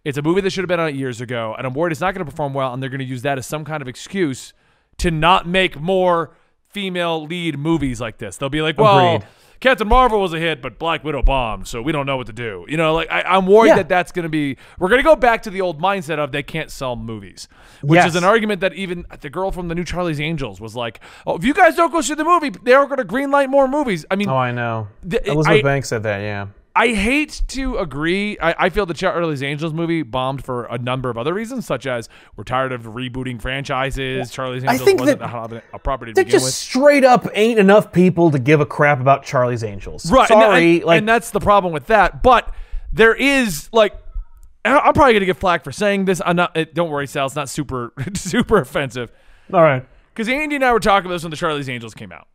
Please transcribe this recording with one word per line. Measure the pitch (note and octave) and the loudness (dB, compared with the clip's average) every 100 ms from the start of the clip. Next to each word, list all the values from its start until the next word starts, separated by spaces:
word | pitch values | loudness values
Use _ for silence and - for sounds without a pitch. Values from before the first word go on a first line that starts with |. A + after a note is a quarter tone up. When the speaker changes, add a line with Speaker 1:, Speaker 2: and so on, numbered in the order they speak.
Speaker 1:
It's | D3+ C#3 | -8 -4
a | |
movie | D3+ F#3 | 0 0
that | F#3+ | 0
should | F#3+ | -4
have | F3 | -2
been | F3 | -2
out | D#3+ | -2
years | C#3 C3 A#2 | -4 -6 -8
ago, | A#2+ A#2+ A2 A2 | -8 -6 -6 -6
and | C3 | -8
I'm | |
worried | C3 F3 | -4 -4
it's | C#3 | -2
not | F3+ | -4
gonna | F#3+ D3 | -6 -8
perform | D3 C#3+ | -8 -6
well, | C3+ C3 | -4 -6
and | B2+ | -6
they're | C3 | -8
gonna | C3+ | -8
use | C3 B2+ | -8 -6
that | C#3 C3+ | -4 -4
as | - | -6
some | D#3 | -10
kind | D3+ D#3 | -8 -10
of | B2+ | -10
excuse | A#2+ - G3 D#3 B2+ - _ _ _ _ - | -14 -8 -4 -2 -4 -12 _ _ _ _ -2
to | F3 | -2
not | D#3 D#3+ F#3+ E3+ | 2 4 2 2
make | F#3 F3+ C3+ | 0 0 -2
more | E3 F#3+ F3+ E3+ D#3 _ _ _ _ | -2 2 2 0 -2 _ _ _ _
female | G#3 F#3+ F3+ E3+ D#3+ D3+ | -8 -6 -4 -2 -4 -6
lead | F3+ E3+ C#3 | -6 -4 -2
movies | D#3 E3 C#3 A2+ | 0 0 0 -6
like | A#2 - | -8 -10
this. | G#2+ - | -12 -8
They'll | C#3 | -6
be | D3+ | -4
like, | D#3 D#3 | -2 2
"Well, | G#3+ F#3+ F3+ D#3 | 4 6 4 0
Speaker 2:
Agreed. | - _ _ - | -6 _ _ -2
Speaker 1:
Captain | B3+ B3+ G#3 | 0 2 4
Marvel | B3+ B3+ G#3+ | 4 4 2
was | F#3+ | -2
a | D#3+ | -2
hit, | E3 D3+ | -4 -4
but | B2+ - | -8 -6
Black | E3 D#3+ | -4 -4
Widow | C#3+ C#3 | -4 0
bombed, | C#3 C3+ A#2 G2 - | 2 2 -2 -6 -8
so | B2 | -8
we | C3 | -4
don't | D3+ C#3 | -4 -2
know | C3+ | -4
what | A#2 | -6
to | |
do." | A2 A#2 F#2 F2 | -10 -10 -10 -6
You | D#3 | -2
know, | D#3+ | 0
like, | D#3+ E3 | 0 -2
I, | F3 | -4
I'm | E3+ F#3+ F#3 | 0 2 6
worried | G#3 C#4 | 6 8
Speaker 2:
Yeah. | A#3 | 6
Speaker 1:
that | E3 | 4
that's | F3+ F3 | 0 -2
gonna | F3+ E3 | -6 -4
be, | D#3 C#3+ B2+ - - | -4 -4 -6 -14 -4
we're | F3+ | 0
gonna | B3+ | 2
go | D4 D4 | 4 4
back | A#3+ A3+ | 4 0
to | A3 | -4
the | F#3 | -4
old | F3+ D3+ | -4 -2
mindset | F#3 G3 D3 D3+ | -2 -2 -4 -4
of | C#3+ | -4
they | C#3+ | -6
can't | C#3 D3+ D3 | -8 -8 -10
sell | - C3 A#2 | -10 -8 -8
movies, | A2+ A2 G2 - - _ - - | -10 -12 -14 -20 -20 _ -20 -8
which | C#3+ E3 | 2 4
Speaker 2:
Yes. | E3+ | 4
Speaker 1:
is | E3+ | 2
an | |
argument | F3+ A3+ G#3+ G3 | 2 2 2 -2
that | F#3+ | -4
even | E3 F#3 F3 - - | -4 -8 -8 -12 -16
the | D3 | -12
girl | D#3 F#3+ | -6 -6
from | F3+ F3 | -6 -6
the | |
new | E3+ | -6
Charlie's | F3+ F3 F3+ D3 | -6 -4 -4 -4
Angels | D3+ D#3+ B2 F#2+ | -4 -6 -8 -10
was | A2 A#2+ | -12 -8
like, | A#2 - - - - | -8 -8 -20 -12 -6
"Oh, | - | -2
if | |
you | A3 | 0
guys | F4+ E4 | 4 4
don't | F4 E4+ | 4 0
go | E4 | 0
see | A#3+ | -2
the | D4+ | -2
movie, | D#4 F4 C#4+ | 2 2 0
they're | F3 A#3+ C4+ C4+ | -4 2 4 4
gonna | C4+ | -2
greenlight | F#3+ B3 C#4 C#4+ C4+ | -4 -4 0 0 2
more | C#4 C4 | 2 2
movies." | D4 B3+ E3+ - | 0 -2 -4 -2
I | G3 | -4
mean, | G3+ | -2
Speaker 2:
Oh, | C3 | -2
I | B2 | -2
know. | A#2+ A#2 A2+ G#2+ - | -2 -4 -4 -8 -12
Speaker 1:
the, | F#3 A#3 - | -6 -4 -2
Speaker 2:
Elizabeth | D3 E3 G#3+ | 0 4 4
Speaker 1:
I | |
Speaker 2:
Banks | C#3 C#3 - | 2 0 -2
said | A#2 | -4
that, | G#2+ G2+ | -4 -4
yeah. | G#2 G2+ G2+ - _ - | -6 -8 -10 -16 _ 0
Speaker 1:
I | A#3+ | 2
hate | G#3+ G#3+ C#4+ D4+ - - | 2 0 -2 -4 -6 -8
to | C4 C4 A#3+ | -6 -6 -4
agree. | E3+ C3+ E3 G3 G#3 - | -6 -4 -4 -2 -4 -4
I, | E3 D#3+ F3+ | -4 -2 -2
I | |
feel | G#3 F#3 | -2 -4
the | |
Charlie's | D3+ F#3 D#3 E3 C#3 | -2 -4 -2 -4 -4
Angels | C#3 D3 E3 | -6 -6 -6
movie | D#3 E3 E3 | -4 -2 -2
bombed | A#2+ B2+ C3 C3+ | -4 -4 -4 -6
for | - B2 A2+ | -8 -8 -8
a | A#2+ | -8
number | B2 C3 B2+ | -6 -4 -4
of | A#2 | -4
other | C3+ | -4
reasons, | G3 A3+ C4 - | -4 -6 -8 -6
such | C#3 | -6
as | C3+ A#2+ - - _ - | -6 -8 -8 -18 _ -16
we're | |
tired | G#2 B2+ C3 | -6 -4 -4
of | B2+ | -6
rebooting | A2+ A2+ B2+ B2+ B2+ A#2 | -10 -10 -10 -8 -8 -8
franchises. | B2+ C#3 B2+ C3 C3+ C3+ C3 C3 | -8 -8 -6 -4 -4 -4 -6 -6
Speaker 2:
Well, | B2 | -8
Speaker 1:
Charlie's | - C3 B2+ | -8 -8 -6
Speaker 2:
I | B2+ | -4
Speaker 1:
Angels | B3+ G3+ | 0 2
Speaker 2:
think | F4+ | 2
Speaker 1:
wasn't | C#4 C4 | 2 0
Speaker 2:
that | A2 | -4
Speaker 1:
a, | A#2 A2+ A#2 - | -10 -12 -14 -16
a | - | -10
property | C#3+ C3 A#2 | -6 -6 -4
to | |
Speaker 2:
there | F#3+ | -2
Speaker 1:
begin | - F#3+ | 2 2
Speaker 2:
just | C3 | 0
Speaker 1:
with. | |
Speaker 2:
straight | - - B3+ D4 C#4+ | -4 -4 4 6 6
up | B3+ A#3+ - | 6 4 2
ain't | G3 A3+ A3 | 0 2 4
enough | F#3+ G#3 G#3 | 6 6 4
people | F3 F3+ F3 E3+ | 4 4 6 4
to | C#3 | 4
give | A#2+ D3+ | 4 4
a | D3 | 2
crap | - D3 C#3 | 2 2 4
about | C3 C3+ | 4 2
Charlie's | - C#3 B2 A#2+ | 2 0 0 -2
Angels. | A2 G2 F2+ D2+ E3 | -6 -10 -12 -10 2
Speaker 1:
Right, | B3+ G#3+ | 4 6
and | A3 | 6
Speaker 2:
Sorry, | A3 F3 E3+ E3+ | 6 6 6 4
Speaker 1:
and, | |
Speaker 2:
like | D#3+ E3+ | 4 2
Speaker 1:
and | G#3 | 4
that's | A3+ - | 0 0
the | G3+ | -2
problem | G3 G3+ F3+ | 2 2 2
with | D3+ - | -4 2
that. | A3 F#3+ C#3 | 4 4 4
But | B3+ A#3 - - - - - | 4 4 2 -10 -8 -10 -4
there | C#3+ A3+ G#3+ | 4 6 6
is, | C4+ C4+ A3+ D3 - | 2 2 0 -4 -2
like, | A3+ G#3 - - - - - - _ | 2 2 0 -12 -12 -12 -18 -20 _
I, | A3 C#4+ | 2 4
I'm | B3 | 4
probably | D4 C4+ | 6 6
gonna | G#3+ F#3 | 6 2
get | - | 0
flack | F#3 E3+ | 0 -2
for | C#3+ | -4
saying | B2+ G#3 G3 | -2 0 0
this. | F#3+ F3+ | 0 0
I'm | E3 F3 | 0 0
not. | F3 D#3+ | 0 -2
It, | D#3 | -4
don't | D3+ E3+ | -4 -4
worry, | C#3+ C#3 | -4 -4
Sal. | C#3+ C3+ | -4 -4
It's | D3 | -4
not | C#3 | -8
super, | - C#3 B2+ A#2 - | -6 -6 -6 -8 -8
<laughs> | C3+ | -8
super | G3+ F3+ A#3 - G#3 | -8 -4 0 2 2
offensive. | B2+ F3 C3+ B2 A#2 _ _ - - | 2 -4 -6 -6 -10 _ _ -20 -2
Speaker 2:
All | F#3 | 4
right. | D#3+ C3 - _ _ | 4 4 -4 _ _
Speaker 1:
'Cause | - A3 | -8 -4
Andy | C#4 D4+ | -2 -2
and | C#4+ | 0
I | C4 | 2
were | A3+ | 2
talking | G#3+ G3 F3+ | 2 2 0
about | F3 | -6
this | |
when | E3 | -8
the | D3+ | -6
Charlie's | E3+ C#3+ C3 | -4 -4 -6
Angels | A#2+ A2+ | -10 -12
came | - G2+ | -16 -18
out. | E2 _ | -20 _